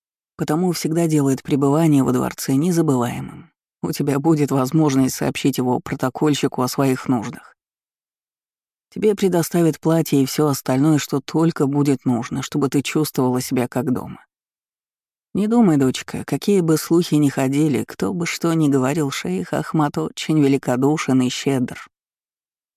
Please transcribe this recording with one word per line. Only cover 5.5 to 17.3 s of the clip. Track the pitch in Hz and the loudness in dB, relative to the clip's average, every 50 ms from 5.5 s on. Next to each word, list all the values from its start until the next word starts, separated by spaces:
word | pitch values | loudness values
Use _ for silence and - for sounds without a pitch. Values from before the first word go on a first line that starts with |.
| 127 | 0
его | - 127 127 123 - | 0 0 -2 -2 -2
протокольщику | - - 170 - - 131 - - 151 151 143 - - 131 - - | -4 -6 -6 -6 -6 -6 -2 0 0 0 2 0 -2 -2 -2 -2
о | 127 | -4
своих | 123 - - 139 135 131 131 - | -2 -2 0 0 0 0 -2 -2
нуждах. | - 131 117 104 117 - - - - _ _ _ _ _ _ _ _ _ _ _ _ _ _ _ _ _ _ _ _ _ _ _ _ _ _ _ _ _ | -2 -2 -2 -4 -6 -12 -14 -18 -20 _ _ _ _ _ _ _ _ _ _ _ _ _ _ _ _ _ _ _ _ _ _ _ _ _ _ _ _ _
Тебе | 190 196 214 202 | 0 0 0 2
предоставят | - 202 185 175 170 156 - - 175 170 160 147 - | 2 0 2 2 0 0 0 0 2 2 2 0 0
платье | - 165 165 165 151 - 151 139 | 0 0 2 2 2 2 2 2
и | 135 | 2
все | 131 - - 151 | 2 0 0 0
остальное, | 151 131 - - - 131 131 143 160 156 139 | 2 0 -2 -2 -2 0 2 4 4 2 2
что | - - 147 139 | 0 -2 -4 -4
только | - - - 165 165 165 - - 147 | -4 -4 -2 0 0 0 0 0 0
будет | 135 143 143 143 147 135 - - | 0 2 2 2 2 0 0 0
нужно, | 135 123 113 120 - 120 135 127 | 0 -2 0 -2 -4 -6 -8 -6
чтобы | - - 147 143 131 | -4 -4 -2 -2 0
ты | - 143 | 0 -2
чувствовала | - - - - 151 - - 147 127 127 123 127 | -2 -2 -2 -2 -2 -2 -2 -2 0 0 0 -2
себя | 123 - 135 127 120 | -2 -2 -2 -2 -2
как | - - 131 120 160 | -2 -4 -4 -2 -2
дома. | 127 - - - - - _ _ _ _ _ _ _ _ _ _ _ _ _ _ _ _ _ _ _ _ _ _ - | -2 -4 -6 -8 -14 -18 _ _ _ _ _ _ _ _ _ _ _ _ _ _ _ _ _ _ _ _ _ _ -4
Не | 180 208 | -4 -2
думай, | 214 233 240 226 180 156 | 2 4 4 4 6 4
дочка, | 139 135 127 127 - - - - - - | 4 2 2 0 -2 -8 -10 -10 -10 -6
какие | - 147 139 - 208 202 190 | -6 -6 -4 0 2 2 2
бы | 170 160 156 | 4 2 2
слухи | 156 - - 165 175 170 - 160 | 0 0 2 2 2 2 2 2
ни | 151 151 | 2 2
ходили, | 139 | 2